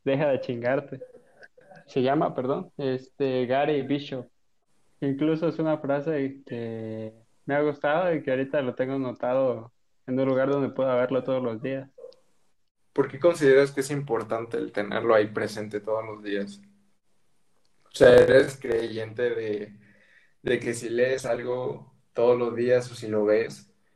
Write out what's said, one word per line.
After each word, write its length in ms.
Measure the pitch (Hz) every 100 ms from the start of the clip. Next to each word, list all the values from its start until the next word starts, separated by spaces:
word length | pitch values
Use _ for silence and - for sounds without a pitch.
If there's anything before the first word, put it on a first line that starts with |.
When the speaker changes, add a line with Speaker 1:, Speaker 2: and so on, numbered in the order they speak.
Speaker 1:
Deja 240 | 139 135 147
de 120 | 127
chingarte. 580 | - 120 120 139 143 131 - - _ - - _ - - -
Se 160 | 135
llama, 320 | 127 147 170 135
perdón, 360 | 127 165 180 -
este, 680 | 135 127 131 - 139 127 123
Gary 380 | 135 147 147
Bishop. 440 | 131 143 143 131 - _ _ _ _ _ _ -
Incluso 460 | 139 135 156 160 165
es 120 | 160
una 180 | 160 151
frase 640 | 139 143 151 147 139 135 -
que 680 | 120 113 113 110 110 110 110 _ _ -
me 100 | 143
ha 60 |
gustado 520 | 151 143 147 160 185
y 80 | 156
que 80 | -
ahorita 300 | 131 135 151
lo 140 | 127 120
tengo 180 | 131
anotado 760 | 135 127 - 123 131 131 113 117 _ _ _ -
en 120 | 127
un 80 | 135
lugar 220 | 131 135
donde 200 | 143 135
pueda 260 | 135 131 123
verlo 280 | 127 131
todos 180 | 127 131
los 180 | 123 110
días. 280 | 131 135 135 - - - _ _ _ _ _ _ _
Speaker 2:
¿Por 140 | - 135
qué 120 | 131
consideras 520 | 175 156 143 135 139
que 100 | 139
es 100 | 135
importante 680 | 143 143 113 107 117 117 120
el 140 | 117
tenerlo 420 | 104 101 110 113 110
ahí 120 | 107
presente 520 | 107 107 110 104 104
todos 240 | 107 110 110
los 160 | 104
días? 380 | 104 101 101 - - _ _ _ _ _ _ _ _ _ _ _ _
O 40 | -
sea, 200 | 127 123
¿eres 420 | - - - -
creyente 720 | 120 113 113 110 110 113 120
de, 420 | 113 110 104 104 - - _ _ - _ _
de 160 | 135 123
que 140 | 123 117
si 140 | 117
lees 360 | 117 127 131 123
algo 680 | 123 123 123 131 - - _ _
todos 240 | - 120 123
los 180 | 120 113
días 360 | 123 123 123
o 40 | -
si 120 | 110
lo 180 | 107 104
ves, 480 | 107 - - - _ _